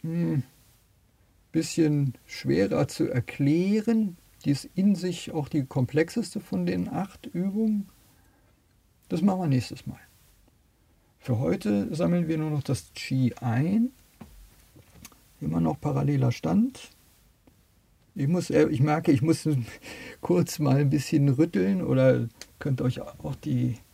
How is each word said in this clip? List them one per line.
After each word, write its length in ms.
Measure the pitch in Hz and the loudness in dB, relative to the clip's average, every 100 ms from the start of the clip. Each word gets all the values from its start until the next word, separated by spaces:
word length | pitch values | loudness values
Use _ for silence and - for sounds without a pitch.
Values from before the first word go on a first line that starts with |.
ein 400 | 160 165 170 156 - _ _ _ _ _ _ _ _ _ _ | -4 -2 0 -2 -4 _ _ _ _ _ _ _ _ _ _
bisschen 640 | 160 165 - 156 147 139 - _ | -4 -2 0 2 4 0 -4 _
schwerer 600 | - 135 147 - - 143 | -10 -2 2 2 2 -2
zu 200 | - 151 | 0 -2
erklären. 1080 | 123 - - 139 160 190 214 214 226 214 170 _ _ | 0 -4 0 2 2 2 2 2 0 0 -4 _ _
Die 80 | - | -2
ist 180 | 143 - - | -2 -2 0
in 200 | 196 185 | 2 2
sich 360 | 180 - - | -2 -6 -6
auch 160 | 160 143 | -6 -2
die 180 | 156 131 | -2 -2
komplexeste 760 | - 123 143 165 - 208 214 | -2 0 2 0 0 -6 -8
von 240 | - 196 175 | -6 -2 -2
den 240 | 180 180 | -2 -4
acht 380 | 165 190 - - | -4 -6 -10 -10
Übungen. 600 | 175 190 202 220 214 196 _ _ _ _ _ _ _ _ _ _ _ _ | -4 -4 0 0 0 -4 _ _ _ _ _ _ _ _ _ _ _ _
Das 140 | 175 | 0
machen 180 | 196 185 | 0 0
wir 80 | 175 | 0
nächstes 380 | 131 - - - | 0 -2 -12 -14
Mal. 120 | - - _ _ _ _ _ _ _ _ _ _ _ | -16 -18 _ _ _ _ _ _ _ _ _ _ _
Für 200 | - 113 | -4 -2
heute 540 | 151 190 214 202 196 156 | 0 -2 0 -2 -2 -2
sammeln 320 | 170 175 160 | 0 0 0
wir 100 | 160 | -2
nur 120 | 156 | -2
noch 140 | 147 | -4
das 280 | 139 131 - | -4 -6 -6
Qi 400 | - - 131 123 - | -16 -4 0 0 0
ein. 520 | 123 113 160 208 240 - _ _ - - - _ - - - - - - _ _ | -2 0 2 2 0 -4 _ _ -20 -20 -20 _ -20 -20 -20 -20 -20 -20 _ _
Immer 220 | 151 165 | -4 0
noch 180 | 160 147 | 0 -2
paralleler 540 | 147 135 139 143 127 | -2 0 0 2 0
Stand. 560 | 117 151 185 247 262 - - _ _ _ _ _ _ _ _ _ _ _ - | 0 0 2 2 -2 -20 -20 _ _ _ _ _ _ _ _ _ _ _ -4
Ich 120 | 139 | 0
muss, 220 | 175 - | 0 2
äh, 180 | - 156 | 4 4
ich 140 | 147 | 4
merke, 300 | 147 151 170 | 2 2 2
ich 100 | 135 | 2
muss 260 | 151 160 156 143 113 - | 4 0 2 -2 -2 -10
<laughs> 380 | - - - - | -18 -16 -18 -14
kurz 380 | - 175 175 - | 0 2 2 0
mal 180 | 147 135 | 2 4
ein 120 | 143 | 4
bisschen 400 | 147 - 156 139 | 2 0 2 4
rütteln 520 | 135 170 202 185 196 | 4 2 2 0 0
oder 460 | 170 131 131 123 117 - - _ | 2 4 6 4 0 -8 -20 _
könnt 220 | 147 127 | -4 -2
euch 200 | 127 - | -2 -4
auch 340 | - - - 139 | -10 -12 -10 -8
die 420 | 156 127 123 113 - | -4 -2 -2 -4 -12